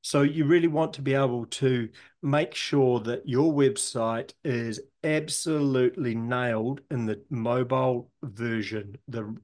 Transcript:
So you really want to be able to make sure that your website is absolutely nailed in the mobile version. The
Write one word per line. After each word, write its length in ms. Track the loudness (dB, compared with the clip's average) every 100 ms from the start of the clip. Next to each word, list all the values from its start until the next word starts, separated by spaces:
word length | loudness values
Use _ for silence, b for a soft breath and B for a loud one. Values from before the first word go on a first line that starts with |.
So 200 | 0 2
you 220 | 2 2
really 240 | 4 4 4
want 240 | 2 -2
to 80 | -2
be 120 | -2
able 320 | 2 2 -2 -6
to 420 | 0 2 2 -2 B B B
make 320 | 0 0 0
sure 440 | -4 0 4 4 2
that 280 | 0 -6 -2
your 240 | 2 4
website 800 | 4 4 2 -4 -2 -2 -2 -6 -10
is 380 | -4 -2 -4 -8 -12 _
absolutely 1080 | -2 0 -2 -6 -2 0 2 4 4 2 -2
nailed 680 | -2 -2 -2 0 0 -2 -6 _
in 160 | -4 -2
the 160 | -4 -6
mobile 800 | -4 0 0 0 0 0 0 -6 _
version. 760 | -14 -6 -4 -2 -4 -8 -10 -16 -10
The 300 | -8 -8 -12